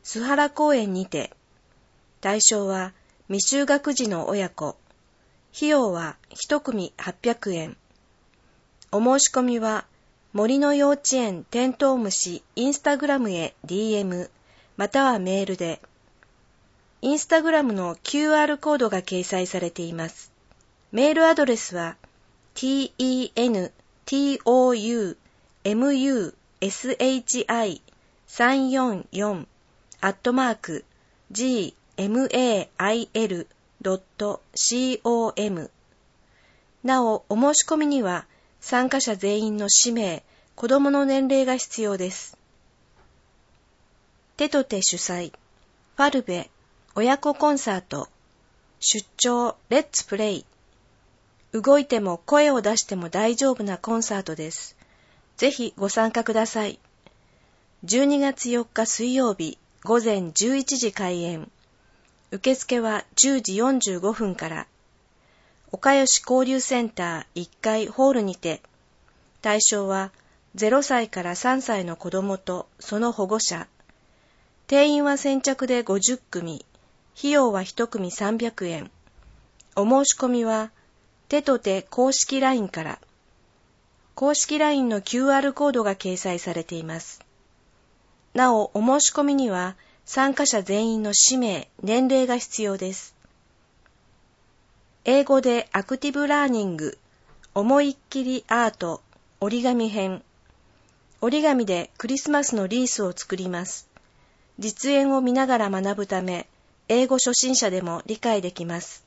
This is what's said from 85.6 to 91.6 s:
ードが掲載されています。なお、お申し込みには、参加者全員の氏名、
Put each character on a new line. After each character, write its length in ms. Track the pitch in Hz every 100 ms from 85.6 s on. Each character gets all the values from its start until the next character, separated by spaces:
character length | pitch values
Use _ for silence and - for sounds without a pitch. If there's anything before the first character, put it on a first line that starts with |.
| 285
ー 40 |
ド 100 | 247
が 140 | 208 196
掲 200 | 185 185
載 220 | 190 175
さ 140 | 185
れ 100 | 170
て 140 | 165 165
い 80 |
ま 160 | 160 165
す。 200 | - - - _ _ _ _ _ _ _ _ _ _
な 200 | 247 254
お、 160 | 226 208
お 60 | 208
申 200 | 226 285
し 120 | 285
込 120 | -
み 100 | 285
に 160 | 277 247
は、 260 | 180 180 190 _ _ -
参 280 | - 269
加 100 | 269
者 180 | 285 220
全 320 | 190 202 226
員 80 | 220
の 80 | 214
氏 240 | 202 - 262
名、 320 | 240 170